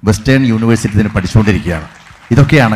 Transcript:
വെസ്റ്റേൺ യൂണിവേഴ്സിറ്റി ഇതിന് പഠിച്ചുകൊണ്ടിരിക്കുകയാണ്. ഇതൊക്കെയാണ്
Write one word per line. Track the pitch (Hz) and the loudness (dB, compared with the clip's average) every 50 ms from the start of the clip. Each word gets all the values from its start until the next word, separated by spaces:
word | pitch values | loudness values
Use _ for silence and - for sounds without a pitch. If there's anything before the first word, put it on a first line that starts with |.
| - | -2
വെസ്റ്റേൺ | 101 107 - - 135 131 135 135 120 | -2 -2 0 0 0 0 2 2 0
യൂണിവേഴ്സിറ്റി | 113 110 113 113 113 110 - 104 104 | 0 0 2 2 0 0 0 -2 -2
ഇതിന് | 104 107 101 - | -2 -2 -2 -2
പഠിച്ചുകൊണ്ടിരിക്കുകയാണ്. | 101 90 87 - 110 104 107 98 87 - 87 85 78 78 - - - - - - - - - 117 | -4 -4 0 0 0 2 2 0 -2 -2 -4 -6 -6 -8 -14 -20 -20 -20 -20 -20 -12 -6 -2 0
ഇതൊക്കെയാണ് | 143 143 143 156 147 123 110 107 | 2 2 2 2 2 2 0 0